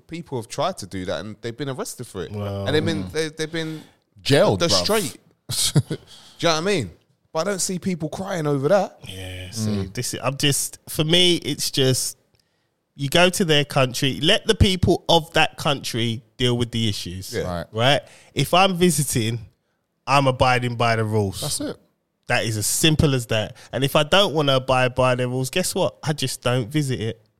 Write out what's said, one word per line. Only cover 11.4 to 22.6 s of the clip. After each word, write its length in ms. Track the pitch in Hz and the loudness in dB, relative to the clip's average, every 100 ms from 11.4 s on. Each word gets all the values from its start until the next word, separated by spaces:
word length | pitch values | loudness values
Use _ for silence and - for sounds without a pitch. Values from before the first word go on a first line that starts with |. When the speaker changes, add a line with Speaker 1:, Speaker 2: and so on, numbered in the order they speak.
| - 143 - | -2 -4 -2
Speaker 2:
just, 480 | - 131 127 - - _ _ _ _ _ _ _ | 2 2 2 -2 -8 _ _ _ _ _ _ _
you 140 | - 139 | -8 0
go 200 | 165 180 | 4 4
to 140 | - | 4
their 200 | 170 147 | 2 2
country, 560 | 143 143 131 117 139 92 | 2 0 0 0 -4 -2
let 240 | 147 208 - | 0 0 0
the 80 | |
people 500 | 214 214 185 - 175 - | 4 4 4 2 2 4
of 240 | 165 151 | 2 2
that 220 | - 156 - | 0 0 0
country 640 | 160 139 - 117 117 113 - - | -2 -2 -4 -4 -2 -4 -8 -2
deal 180 | 123 120 | 0 0
with 120 | 120 | 0
the 180 | 117 113 | 0 0
issues. 440 | 98 90 92 92 | -2 -6 -10 -8
Speaker 1:
Yeah. 100 | 110 | -6
Speaker 3:
Right. 240 | 87 87 - | -4 -6 -6
Speaker 2:
Right? 280 | 107 123 143 - - - | 0 2 2 -2 -18 -10
If 180 | - 135 | -4 0
I'm 220 | 175 196 180 | 4 2 4
visiting, 640 | 180 151 143 131 110 117 110 _ _ _ _ _ - | 2 2 0 0 -2 -4 -8 _ _ _ _ _ 0
I'm 200 | 139 135 | 2 2
abiding 500 | 123 131 123 123 117 | 2 2 2 0 0
by 200 | 117 113 | 0 2
the 80 | |
rules. 360 | 110 110 101 90 | 0 0 0 -2
Speaker 3:
That's 200 | 147 - | -6 -6
it. 160 | 285 - _ _ _ _ - | -6 -10 _ _ _ _ -2
Speaker 2:
That 160 | 123 | -2
is 120 | 101 | 0
as 100 | 110 | -2